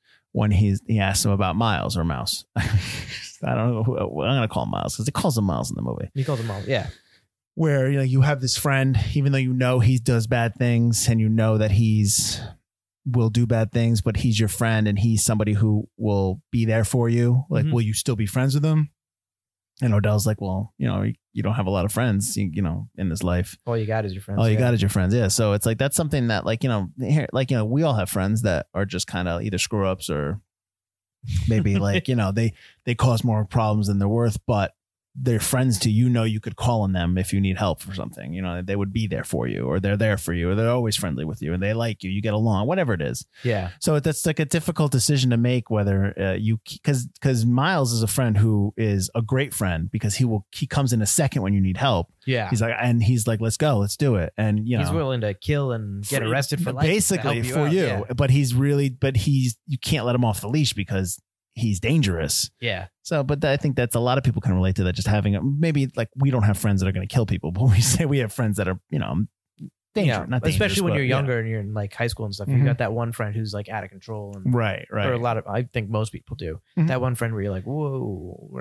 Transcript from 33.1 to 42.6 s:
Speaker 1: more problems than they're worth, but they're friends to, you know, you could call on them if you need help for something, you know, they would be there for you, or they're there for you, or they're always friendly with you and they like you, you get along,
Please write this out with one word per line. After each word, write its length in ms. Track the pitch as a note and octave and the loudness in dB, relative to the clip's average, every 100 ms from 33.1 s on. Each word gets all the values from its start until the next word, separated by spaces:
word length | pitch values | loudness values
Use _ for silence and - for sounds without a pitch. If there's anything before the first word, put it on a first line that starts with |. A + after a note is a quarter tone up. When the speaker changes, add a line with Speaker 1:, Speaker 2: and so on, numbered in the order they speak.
| A2+ | 2
Speaker 1:
more 200 | B2 G#2+ | 0 0
problems 420 | G#2 A#2+ G#2+ G#2+ G2+ | 0 0 2 0 0
than 140 | G2 | 0
they're 80 | G2+ | 2
worth, 300 | A#2 A#2 G#2 - | 2 0 -2 -2
but 280 | G#2+ G2 _ _ _ _ - | 0 0 _ _ _ _ -6
they're 200 | B2+ A2+ | 0 0
friends 400 | - B2+ C3 G#2 | 0 2 2 2
to, 100 | A2+ | 2
you 180 | G#2+ B2 | 4 4
know, 140 | A#2+ | 2
you 160 | A2+ G#2+ | 0 -2
could 160 | G#2+ | -6
call 280 | - B2 A#2 | -4 0 2
on 100 | G2 | 2
them 260 | F#2 F2 F#2 | 0 0 0
if 140 | F#2 | 0
you 80 | G2+ | 0
need 180 | F#2+ F2+ | 0 2
help 220 | G2 D#2+ | 0 -2
for 100 | - | -8
something, 400 | F#2+ - - B1+ | -10 -10 -10 -10
you 80 | F2 | -6
know, 220 | F#2 F2 | -6 -6
they 140 | F#2 G2+ | -4 -2
would 160 | G2 | -2
be 160 | A2+ G#2+ | -2 -4
there 160 | - | -4
for 240 | - D2 A#1+ | -4 -4 -4
you, 160 | G1+ | -4
or 160 | B1 E2+ | -2 0
they're 160 | G2 G2+ | 0 0
there 200 | A2 G2+ | 0 0
for 160 | - | -2
you, 160 | F2 F2 | -2 0
or 40 | |
they're 160 | G2+ A2+ | 0 0
always 240 | B2 A2+ | 0 0
friendly 300 | - F#2 C2 | -2 -4 -4
with 180 | D#2 - | -6 -6
you 100 | D2 | -4
and 80 | F2+ | -4
they 120 | G2+ | -2
like 320 | A2+ A#2 G#2 | -2 -4 -4
you, 60 | F#2 | -6
you 120 | G2 | -4
get 120 | G#2+ | -2
along, 340 | G#2 A2+ G2 | 0 2 0